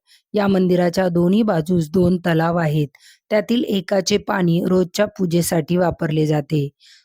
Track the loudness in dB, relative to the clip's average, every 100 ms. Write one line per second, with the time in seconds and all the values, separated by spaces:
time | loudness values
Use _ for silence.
0 | _ _ _ -2 0 2 2 2 0 0
1 | 0 2 2 2 2 0 0 -2 0 0
2 | 2 2 0 0 0 0 0 -2 -4 _
3 | -20 -20 -4 -2 0 -2 0 -4 -2 -2
4 | 0 -2 -2 -2 2 0 2 0 0 -2
5 | -4 -2 -2 0 0 -2 0 0 0 -2
6 | -4 -2 0 0 -2 -4 -4 _ -20 -20